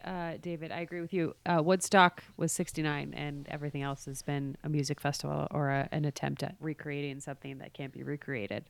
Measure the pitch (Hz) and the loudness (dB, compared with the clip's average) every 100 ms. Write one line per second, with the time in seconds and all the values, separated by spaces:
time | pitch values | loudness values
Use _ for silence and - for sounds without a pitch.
0 | - 185 170 160 170 170 160 147 170 175 | -6 -6 -6 -6 -6 -6 -6 -6 -6 -6
1 | 170 185 160 - - 170 156 185 - 196 | -2 0 0 0 4 6 6 6 8 10
2 | 180 - - - 165 - 175 - 151 147 | 10 8 -10 -2 0 0 -2 0 0 0
3 | 139 - 147 143 143 147 147 139 139 139 | -4 -4 -6 -6 -8 -6 -6 -4 -4 -6
4 | - 135 - 143 139 135 151 151 135 147 | -8 -8 -4 -2 -2 -4 -2 0 0 -2
5 | 143 143 147 147 147 147 139 139 139 156 | -2 -2 -2 -2 -2 0 2 2 0 0
6 | 147 - 139 139 143 - 156 147 151 143 | -2 -2 -4 -2 -6 -6 -8 -6 -6 -6
7 | 143 139 143 139 139 135 - - 139 127 | -6 -6 -10 -10 -10 -12 -12 -12 -10 -8
8 | 131 147 - 131 101 104 | -6 -6 -4 -4 -4 -6